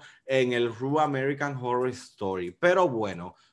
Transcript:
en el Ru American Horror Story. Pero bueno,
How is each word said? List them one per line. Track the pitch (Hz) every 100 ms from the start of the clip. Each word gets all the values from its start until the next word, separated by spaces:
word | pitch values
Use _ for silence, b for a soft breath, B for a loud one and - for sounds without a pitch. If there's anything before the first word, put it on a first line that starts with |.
| B B -
en | 131 123
el | 123 120
Ru | 110 135 151
American | 151 139 135 143 143 135
Horror | 123 123 127
Story. | 123 - - 98 95 90
Pero | - 175 185 180
bueno, | 117 104 87 90 b b